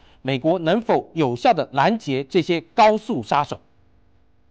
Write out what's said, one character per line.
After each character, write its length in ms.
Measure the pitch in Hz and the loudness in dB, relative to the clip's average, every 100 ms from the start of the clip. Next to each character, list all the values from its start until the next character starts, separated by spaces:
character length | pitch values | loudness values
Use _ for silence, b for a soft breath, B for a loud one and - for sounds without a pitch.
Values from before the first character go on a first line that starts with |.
| b b | b b
美 160 | 131 135 | -6 -2
国 200 | 160 180 | -2 0
能 200 | 160 220 | 0 0
否 300 | 214 147 - | 2 -2 -2
有 240 | 160 135 123 | -2 -2 2
效 160 | - | 2
地 160 | 165 123 | 2 -2
拦 260 | 135 160 226 | 0 0 0
截 260 | 147 131 | -4 -6
这 160 | 139 180 | -2 -2
些 180 | 160 165 - | 0 -4 -4
高 220 | - 214 214 | 2 2 2
速 260 | - 160 | -4 -8
杀 220 | 107 147 | -2 -4
手？ 160 | 147 - _ _ _ _ _ _ _ _ _ | -4 -10 _ _ _ _ _ _ _ _ _